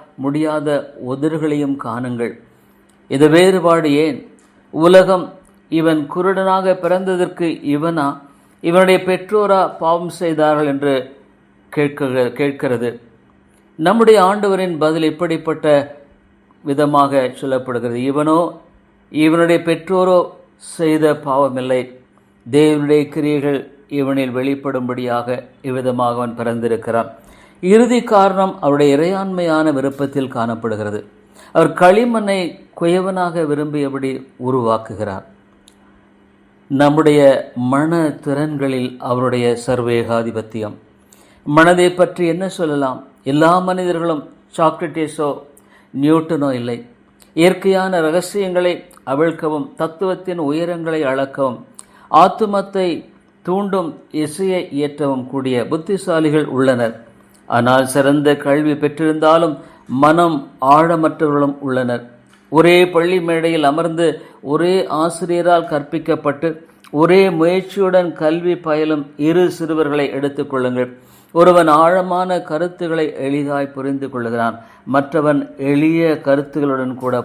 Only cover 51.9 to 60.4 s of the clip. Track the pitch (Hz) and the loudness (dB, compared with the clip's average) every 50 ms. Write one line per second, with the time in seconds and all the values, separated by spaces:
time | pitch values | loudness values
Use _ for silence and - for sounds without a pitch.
51.9 | _ - - - - 151 175 196 190 - 220 208 202 196 190 196 - 190 185 180 | _ -20 -10 2 6 6 6 6 4 0 -2 -2 -2 -4 -4 -4 -4 -2 -2 -2
52.9 | 160 110 - - _ _ _ _ _ _ _ - 180 196 202 196 185 190 180 156 | -2 -4 -8 -14 _ _ _ _ _ _ _ -4 -4 -2 -2 -2 -2 -2 -4 -4
53.9 | - - - _ - 156 151 143 151 - 190 190 185 180 - - 139 139 147 143 | -8 -12 -18 _ -6 -6 -6 -6 -4 -4 -4 -2 -2 -2 -4 -6 -4 -4 -4 -4
54.9 | 143 - 151 139 135 127 123 127 - 139 131 131 127 120 113 - 147 160 160 - | -4 -4 -2 -2 -2 -4 -6 -6 -6 -6 -4 -2 -2 -2 -2 -2 -4 -6 -4 -4
55.9 | 202 185 - 190 170 160 156 151 147 156 147 - 131 127 135 131 131 120 120 113 | -6 -4 -2 -2 0 0 2 2 2 0 0 0 0 0 2 2 2 2 0 -2
56.9 | 117 - - - _ _ _ _ _ _ _ - 110 120 120 123 127 131 131 127 | -4 -8 -16 -20 _ _ _ _ _ _ _ -2 0 2 4 4 4 4 2 2
57.9 | - 143 135 135 143 151 143 147 147 143 - 143 139 151 151 151 147 143 147 143 | 0 2 2 2 2 2 2 2 0 2 0 0 0 0 0 0 -2 -2 -2 -4
58.9 | 147 - 160 156 156 156 156 156 160 165 170 160 147 143 - - - - _ - | -2 -2 -2 -2 0 2 4 4 4 4 4 0 -2 -6 -12 -20 -20 -20 _ -8
59.9 | 120 131 143 151 156 170 175 170 160 139 | -2 2 4 4 4 4 4 2 0 -2